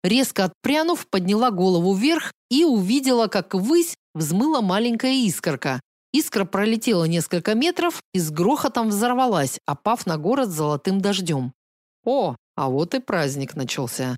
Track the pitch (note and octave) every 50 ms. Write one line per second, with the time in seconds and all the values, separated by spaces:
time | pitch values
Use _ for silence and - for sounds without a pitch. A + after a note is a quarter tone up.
0 | - F3+ G#3+ C4 C4+ - - - F#3+ F3+ - _ - A3+ C#4+ D#4 D#4+ E4 F4 -
1 | - _ - F#3+ F3+ F#3 G#3 G#3+ A#3+ B3+ G#3 F3 F3+ F#3+ F#3 E3+ E3+ F#3+ G3 F#3+
2 | A3 D4 E4 D#4 - - - _ _ _ A#3+ C#4 E4+ E4 B3+ G#3+ F#3 F#3 A#3+ C#4+
3 | C4+ C4 B3+ A#3 A3+ G3+ - G3+ F3 - - F#3+ F#3 A#3 D#4+ F4 E4+ - - _
4 | _ _ _ D#3 D#3+ D3 E3 G3 B3 D#4 D#4+ C4+ A3 F#3 F3+ G3+ A#3 A#3+ A#3 A3
5 | - C4 C4 C4+ B3 G3 D#3 - - F3 D3 B2+ - D3+ C3 B2 - _ _ _
6 | _ _ - C#4 D#4 - - A3 G3 E3 - F#3+ G3+ A3 A3+ A3 - B3 A3 F3
7 | E3 D#3+ E3+ E3+ E3 - - F3 E3 - A3 A3+ C#4 E4+ F4 - E4+ F4 D#4+ -
8 | - _ - F#3 E3+ D#3 D3+ D3+ F3 G#3 D4 D4 - - - B3 A3+ A3 G#3 G3+
9 | A3+ B3 B3 B3 C4 B3+ G#3 E3+ C#3 C3 - - _ - C#3+ - _ G#3 A#3 A#3
10 | - F#3+ E3 D#3 D3 F#3 B3 C#4 B3+ G#3 E3+ D#3 D#3 D3 D3+ C#3 _ F#3+ F#3+ G3
11 | F#3+ G3+ G3+ F#3 F#3 D#3+ D#3 C3+ B2+ B2+ - _ _ _ _ _ _ _ _ _
12 | _ A#3 C4 C#4+ G#3+ D#3+ B2+ - _ _ _ - C#3+ C3 B2+ C#3 E3 F3 - C4+
13 | B3 - - F3 D3+ C#3 C#3 C#3+ C#3 - - D3+ C3 A#2+ - - C3+ B2 - -
14 | C3 B2+ B2+